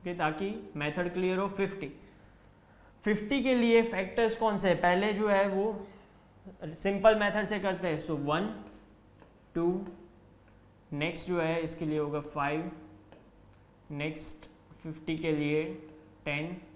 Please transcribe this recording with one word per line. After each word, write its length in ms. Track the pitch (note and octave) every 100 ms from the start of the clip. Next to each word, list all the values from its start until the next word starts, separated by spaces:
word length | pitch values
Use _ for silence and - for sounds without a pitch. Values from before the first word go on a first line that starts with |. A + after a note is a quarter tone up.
ओके, 120 | F3
ताकि 360 | F3 D#3 D#3 G3 A3 - D3+
method 360 | D3 D#3+ F3
clear 240 | F3+ F#3 F#3
हो। 100 | G3
फिफ्टी, 440 | G3 F#3+ - C#3 - - - - - - - - - - - G#3
फिफ्टी 360 | G#3 G#3 C#4
के 120 | B3+ B3+
लिए 260 | A#3 A3+
factors 520 | A3+ F#3 F#3+ - A3+ A3
कौन 200 | A3 G3+
से 120 | F#3+
हैं? 100 | E3+
पहले 300 | F3+ F3+ G#3
जो 140 | G3+ G#3
है 200 | G3 G3+
वो 160 | F#3+ G#3+ G3 - - - - - - G3 -
simple 520 | D3+ D#3+ G3 G3+ A3 G#3+
method 260 | G#3 G#3 G3
से 140 | G#3
करते 280 | G3 F3 F3+
हैं, 120 | D3+ D#3+
so 120 | D3+ C#3+
one, 280 | D#3 G#3 A3 - - - - - - - - - E3+
two, 300 | E3+ F#3+ F#3 - - - - - - - - - -
नेक्स्ट 340 | C#3+ D#3+ E3+ -
जो 120 | F3
है 200 | D#3+ E3
इसके 220 | D#3+ D#3+ D#3+
लिए 140 | D3+
होगा 200 | D3 D3
five, 520 | D3 D3+ C#3+ D3+ F3 - - - - - - - - - - - -
Next 580 | C#3+ D3+ D#3 - - - - - -
fifty 340 | D#3+ D#3 - D#3
के 140 | D#3+
लिए 320 | D3+ D3 D3+ D#3+ - - - - - -
टेन 300 | D3 E3 F3+ -